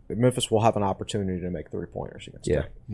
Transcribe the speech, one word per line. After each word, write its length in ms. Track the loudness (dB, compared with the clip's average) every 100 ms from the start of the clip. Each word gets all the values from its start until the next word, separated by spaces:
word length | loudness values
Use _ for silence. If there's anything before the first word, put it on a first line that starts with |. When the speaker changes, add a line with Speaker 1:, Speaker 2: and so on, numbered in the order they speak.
| -8
Speaker 1:
Memphis 400 | 2 4 4 2
will 120 | 4
have 140 | 4 4
an 40 |
opportunity 560 | 0 0 -2 -2 -2 -2
to 80 | -4
make 180 | -6 -6
three-pointers 580 | -8 -8 -8 -10 -10 -16
against 200 | -10 0
Speaker 2:
Yeah. 140 | 0
Speaker 1:
Tech. 100 | 0 -10 -8